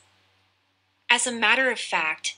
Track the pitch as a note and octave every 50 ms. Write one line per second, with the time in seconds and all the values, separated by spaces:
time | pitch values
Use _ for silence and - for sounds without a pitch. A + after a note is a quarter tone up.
0 | _ _ _ _ _ _ _ _ _ _ _ _ _ _ _ _ _ _ _ _
1 | _ - A#3+ A#3+ - C4 A#3+ A#3 A#3 G#3 A#3 B3+ C4+ B3+ A3+ G3+ - - G3 F3
2 | D#3+ D#3 D#3+ - - - -